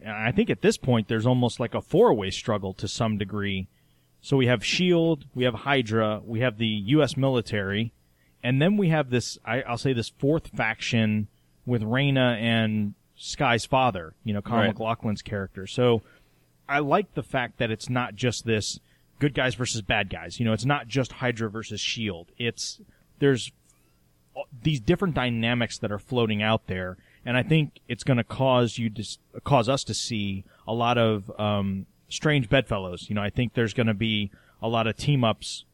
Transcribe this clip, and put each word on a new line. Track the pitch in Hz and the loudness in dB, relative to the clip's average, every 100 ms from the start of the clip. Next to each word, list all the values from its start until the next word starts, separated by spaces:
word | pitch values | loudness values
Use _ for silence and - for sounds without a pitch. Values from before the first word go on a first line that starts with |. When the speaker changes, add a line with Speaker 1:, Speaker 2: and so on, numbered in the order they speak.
| 107 | -6
Speaker 1:
I | 107 110 | -4 0
think | 156 233 | 2 2
at | - | 2
this | 196 - | 2 2
point | 131 120 104 | 2 2 2
there's | 113 117 | 0 2
almost | 127 120 - | 2 2 -2
like | 120 | -4
a | 110 | -4
four-way | - 165 233 120 95 | 0 4 6 4 0
struggle | - - 104 95 - | -4 -2 -2 -4 -8
to | 101 | -6
some | - 113 104 | -2 -2 -2
degree. | 98 104 101 95 95 _ _ _ _ _ | -4 -4 -2 -4 -6 _ _ _ _ _
So | - 139 | 0 4
we | 123 | 4
have | 120 | 2
shield, | - - 180 170 165 147 - | 0 2 4 4 4 0 -4
we | 127 127 | -2 0
have | 117 | 0
Hydra, | 139 139 110 113 107 104 | 0 0 2 2 0 -2
we | 104 113 | -6 -2
have | 127 107 | -2 0
the | 113 | -2
U | 107 101 151 | -2 2 4
S | 139 127 | 4 2
military, | 135 123 - 107 95 101 117 - _ _ _ _ | 0 0 -2 -4 -2 -2 -4 -8 _ _ _ _
and | 120 135 | -2 2
then | 165 208 | 2 2
we | 175 | 2
have | 160 131 | 2 2
this, | 120 - - | -2 -2 -8
I, | - 123 | -6 -4
I'll | 117 120 | -4 -2
say | 139 | 0
this | 120 - - | 0 -4 -2
fourth | 139 165 - | 0 0 -2
faction | - 113 110 - 117 107 107 104 _ _ _ 123 | -4 -4 -4 -2 0 2 0 -2 _ _ _ -4
with | 120 | -2
Reyna | 107 127 143 135 123 110 | 0 0 2 4 2 2
and | 117 113 110 107 104 - _ - | 2 2 2 0 -2 -6 _ -18
Skye's | - - 135 117 - | -10 -2 2 0 2
father, | 131 127 92 80 - | 2 2 0 -8 -10
you | 113 | -6
know, | 104 | -6
Kyle | 101 113 | -2 0
Speaker 2:
Right. | 110 | 0
Speaker 1:
MacLachlan's | 107 110 113 113 101 | 0 -4 -2 -4 -4
character. | - 101 92 98 95 | -6 -8 -8 -10 -6
So | - 123 113 - _ _ _ _ _ - | 0 2 2 -2 _ _ _ _ _ -4
I | 143 | -2
like | 143 180 190 160 | 2 0 0 -8
the | |
fact | - 131 117 - | -4 -4 -4 -4
that | 117 | -4
it's | 110 - | -4 -4
not | 123 123 104 | -4 -4 -2
just | 123 - 113 | -2 -2 0
this | 110 - - _ _ _ - | 0 -2 -8 _ _ _ -2
good | 147 | -2
guys | 135 127 107 | 2 0 0
versus | 123 113 | -4 -4
bad | 101 110 95 | 0 0 0
guys. | 87 87 - | -6 -8 -2
You | 120 | 0
know, | |
it's | 110 127 | 0 0
not | 143 113 | -2 -2
just | 127 120 | -2 -2
Hydra | - 127 113 113 | -2 -4 -2 -4
versus | 110 - 104 | -6 -10 -8
shield. | - 123 107 85 87 - | -6 -4 -4 -6 -12 -6
It's, | 117 - - - - _ _ - | -6 -4 -8 -12 -20 _ _ 0
there's | 139 123 - - _ _ _ _ _ _ _ 139 - 123 | 2 2 -2 -16 _ _ _ _ _ _ _ -14 -14 -4
these | 160 143 | -2 0
different | 107 175 190 135 | 2 2 0 0
dynamics | 123 117 113 123 113 - | 0 0 0 0 -2 -4
that | 107 | -6
are | 104 | -6
floating | - 123 110 104 | -2 0 2 2
out | 107 110 - | 2 0 -2
there, | 92 92 92 _ _ 123 | -6 -8 -10 _ _ -4
and | 123 | -2
I | |
think | 117 156 147 - - | 2 2 2 -4 -10
it's | 120 | -4
gonna | - 120 | 0 0
cause | - - 131 123 117 - | 0 0 4 4 2 0
you | 113 | -4
to | 107 | -4
s-, | 101 - _ 117 | -10 -12 _ -8
cause | - 139 110 | 2 4 4
us | 139 - | 0 -2
to | 107 | -6
see | - 110 101 98 - _ - | -4 -4 -4 -6 -10 _ -6
a | |
lot | 117 117 120 | 0 2 4
of, | 113 104 101 - | 4 2 -4 -4
um, | 104 104 98 95 - _ - | 0 0 -2 -4 -8 _ -14
strange | - 156 147 113 | -2 2 2 4
bedfellows. | 139 117 104 92 87 - | 2 2 -2 -4 -8 -6
You | 104 | -4
know, | |
I | 101 | -2
think | 123 123 | -2 -2
there's | - 110 | 0 0
gonna | 110 113 | 0 0
be | 101 113 104 101 - _ - | 0 0 0 -2 -8 _ -8
a | 113 | -2
lot | 117 113 | 0 0
of | - | -2
team-ups | 147 143 113 104 - - - | 2 4 2 0 -6 -12 -16